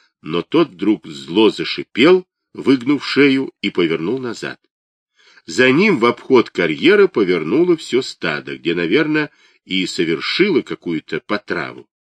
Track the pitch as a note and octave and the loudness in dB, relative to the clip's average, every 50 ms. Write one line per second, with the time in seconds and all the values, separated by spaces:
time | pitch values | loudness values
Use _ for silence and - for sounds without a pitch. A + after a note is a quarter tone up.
0 | _ _ _ _ - D#2+ D#2+ E2+ E2+ - - D#3 E3+ C3+ G#2+ E2+ F#2+ G2+ G#2+ F2 | _ _ _ _ -12 -6 -4 -4 -4 0 0 0 0 0 -2 -4 0 0 0 0
1 | - E2+ D2+ C#2 C2+ C#2 E2+ G2+ A2 G#2 - - D#2+ - - - C#2 _ - G2+ | -2 -12 -18 -16 -12 -4 0 2 2 2 2 0 -6 -8 -8 -10 -10 _ -2 2
2 | B2 E3 F#3 F#3 F3+ _ _ _ _ _ - G#2 E2 G#2+ C#3 C3 A#2 B2+ D3 C3 | 4 6 6 4 2 _ _ _ _ _ -14 -6 0 0 2 2 2 -2 -2 -2
3 | - - - C3+ C#3+ C#3+ C3+ C3+ C3 - - _ - - - - F2 D#2+ D#2+ D#2+ | -2 -4 0 2 4 4 4 2 -2 -6 -10 _ -8 -6 -2 0 0 0 0 -2
4 | D#2+ F2+ A#2+ C3+ B2+ A#2+ G#2+ - - C#2 B1+ _ _ _ _ _ _ _ _ _ | -4 -4 -6 -6 -6 -10 -12 -10 -10 -12 -12 _ _ _ _ _ _ _ _ _
5 | _ _ _ _ _ _ _ - _ - D#2+ - B2+ B2+ C3 D3+ G3+ A3 F#3 B2 | _ _ _ _ _ _ _ -20 _ -8 0 2 4 4 4 4 4 2 2 2
6 | G#2+ A#2+ A2+ - - - C3 B2 G#2 - - - F2+ D#2+ D#2 C#2+ F2+ D3+ G#3 G#3 | 2 0 0 0 -2 4 4 4 4 2 -2 -2 -2 -2 -2 0 2 2 4 4
7 | G3 F3+ - B2+ G2+ F2 F2+ E2+ D#2 D#2 G2 D3 F3 F3+ F3 D#3+ - - - B2 | 4 2 2 0 0 2 0 -2 -2 -2 0 0 2 2 0 -2 -2 -4 -2 -2
8 | B2+ - - - - F2 D2+ C#2+ C2 C2 C#2 C2 B1+ E2 E2 F2 F2 E2 F#2 D3 | -2 -4 -10 -8 -6 -6 -6 -6 -8 -10 -12 -8 -4 -4 -2 -2 -2 0 0 0
9 | D#3+ D3+ D3+ D3+ D3+ D3 _ _ _ _ _ _ _ - - F#2+ F2+ E2 - - | 0 0 -2 -4 -4 -6 _ _ _ _ _ _ _ -6 -4 -4 -4 -4 -4 -4
10 | F2 D#2+ E2 D2 - - - - F3 G#3 F3 A#2+ F2 - E2+ - - F2+ E2 D2+ | -2 -2 -2 -4 -4 -6 -2 0 0 2 2 0 -2 -4 -10 -10 -8 -6 -6 -6
11 | - - - D2+ - - G#2+ G2 - - F#2+ F2 D2 B1+ A#1+ B1 A1+ _ _ _ | -6 -8 -10 -10 -8 -6 -8 -8 -6 -6 -8 -8 -8 -10 -12 -18 -20 _ _ _